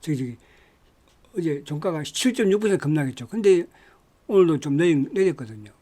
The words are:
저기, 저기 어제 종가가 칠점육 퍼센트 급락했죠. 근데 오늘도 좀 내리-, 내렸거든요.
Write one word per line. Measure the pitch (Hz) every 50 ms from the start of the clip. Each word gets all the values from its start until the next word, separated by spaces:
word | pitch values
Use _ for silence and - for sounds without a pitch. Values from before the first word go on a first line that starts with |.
| -
저기, | - 151 131
저기 | 131 123 117 - _ _ _ _ _ _ _ _ _ _ _ _ _ _ _ _ _ _ _
어제 | 208 170 165 147 143 139
종가가 | - 151 147 156 196 170 156 147
칠점육 | 135 - - - 254 240 247 233 196 190 208
퍼센트 | 214 214 196 175 -
급락했죠. | 147 151 156 147 131 117 - 120
근데 | 113 - 220 214 202 190 175 175 - _ _ _ _ _ _ _ _ _ _ _
오늘도 | _ 226 196 185 170 160 139
좀 | - 151 139
내리-, | 143 170 175 165 143 135 135 -
내렸거든요. | 190 190 190 160 - 135 110 110 107 104 104 - _